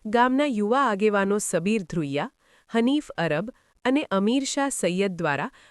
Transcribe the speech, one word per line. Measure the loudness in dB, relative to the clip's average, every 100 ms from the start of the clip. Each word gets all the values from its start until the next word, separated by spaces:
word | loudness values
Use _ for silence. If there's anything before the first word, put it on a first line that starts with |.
| -2
ગામના | 2 4 2
યુવા | 0 0 0 2
આગેવાનો | 2 2 2 2 2 0
સબીર | 0 -2 0 -2
ધ્રુઇયા, | -2 -4 -2 -4 -6 -10 _ _ _
હનીફ | 0 2 0 -2
અરબ | -4 -2 -2 -4 -12 _ _
અને | 0 0
અમીર | 0 0 2 0
શાહ | 0 -2 -4
સૈયદ | -2 -2 0 -2
દ્વારા | -2 -2 -2 -6 -10 -20